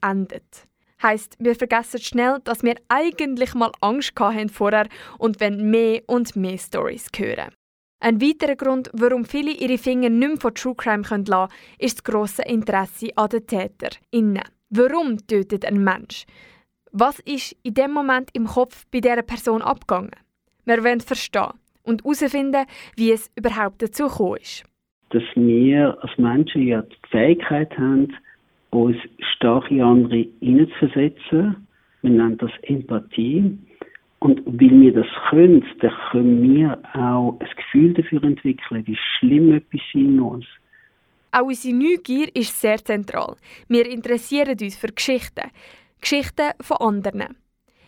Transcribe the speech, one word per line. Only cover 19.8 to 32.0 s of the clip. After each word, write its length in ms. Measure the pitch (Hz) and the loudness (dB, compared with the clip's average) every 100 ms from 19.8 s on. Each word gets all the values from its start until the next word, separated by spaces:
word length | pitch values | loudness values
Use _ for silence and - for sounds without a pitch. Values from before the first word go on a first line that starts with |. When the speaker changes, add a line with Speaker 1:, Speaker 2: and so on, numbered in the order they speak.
| - 180 196 - _ _ _ _ - | -4 -6 -6 -20 _ _ _ _ -2
Speaker 1:
Wir 180 | 226 | 0
wollen 180 | 233 240 | 2 -2
verstehen 520 | - 262 - 208 - - _ _ | -4 -8 -6 -6 -6 -10 _ _
und 200 | - 226 | -4 -4
herausfinden, 600 | 269 285 285 285 277 269 269 - - - | -2 -2 -2 -2 -2 -2 -4 -10 -16 -2
wie 160 | 226 | 0
es 180 | 220 - - | 0 -2 -6
überhaupt 460 | 226 214 202 - | -4 -2 -4 -4
dazu 260 | 220 - 285 | -8 -4 -4
gekommen 300 | - 185 - | -2 -4 -4
ist. 220 | - - _ _ _ _ - | -12 -18 _ _ _ _ -4
Speaker 2:
Dass 120 | 117 117 123 | -4 -2 0
wir 600 | 120 117 131 147 139 - | 2 4 4 4 2 0
als 160 | 127 - | -10 0
Menschen 500 | 120 127 156 151 127 | 0 2 0 0 0
ja 140 | 113 | 0
die 140 | - - - | -4 -16 -4
Fähigkeit 600 | 110 131 170 - 151 156 - | 0 2 2 0 -4 -4 -2
haben, 380 | 131 135 143 - _ _ _ _ - | 0 2 0 -4 _ _ _ _ -4
uns 260 | 120 117 117 - - - - | 0 2 0 -6 -14 -10 0
stark 340 | 117 120 - | 2 2 0
in 120 | 135 | 2
andere 440 | 123 123 117 117 113 - | 6 6 4 0 -2 -4
hineinzuversetzen. 1300 | 123 131 160 - 139 139 147 - - 160 202 190 - _ _ - | 2 4 4 0 -2 0 -2 -2 -2 0 0 -4 -10 _ _ -4